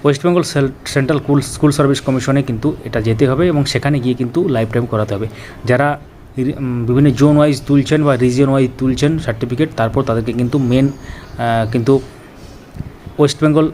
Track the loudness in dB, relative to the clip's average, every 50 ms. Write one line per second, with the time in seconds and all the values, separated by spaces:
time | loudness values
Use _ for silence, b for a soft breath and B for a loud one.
0 | 2 2 0 2 0 2 2 2 0 0 0 0 0 0 -4 -8 -14 -4 -2 -2
1 | 0 0 -2 -2 0 0 0 0 0 -2 -4 2 2 2 4 4 2 2 2 0
2 | 0 -2 -2 0 0 0 0 0 0 -2 -4 -2 -2 -4 -4 -4 -10 -6 -4 -2
3 | 0 0 2 2 2 2 2 2 2 2 2 0 0 0 -2 -2 0 0 0 0
4 | 0 -2 -2 -2 -4 -2 -2 -2 0 0 0 0 0 0 0 -2 -2 0 -2 -2
5 | -2 -2 -4 -6 -6 -8 B B B B B B 0 0 2 2 2 0 0 -4
6 | -10 -20 -20 -20 -20 -12 -6 -4 -4 -4 -4 -4 -4 -4 -4 -2 -2 0 2 4
7 | 4 4 4 4 4 4 6 4 4 2 2 -2 0 2 2 2 2 2 0 2
8 | 2 2 2 2 2 2 2 2 2 2 4 2 2 0 -2 -2 -2 -2 0 0
9 | 0 0 0 -2 -4 -4 -4 -4 -4 -6 -2 -2 -2 -2 0 -2 -2 0 0 -2
10 | 0 0 -2 -2 -2 -2 -2 -2 -2 0 0 0 2 2 2 2 2 2 -2 -6
11 | -14 -16 -16 -16 -16 -16 -8 -4 -2 0 0 0 0 0 -2 0 2 2 2 2
12 | 0 -6 -20 -20 -20 -20 -20 -20 -20 -20 -20 -20 -20 -20 -16 -14 -14 -14 -16 -18
13 | -20 -14 0 0 0 0 2 0 0 2 4 2 2 0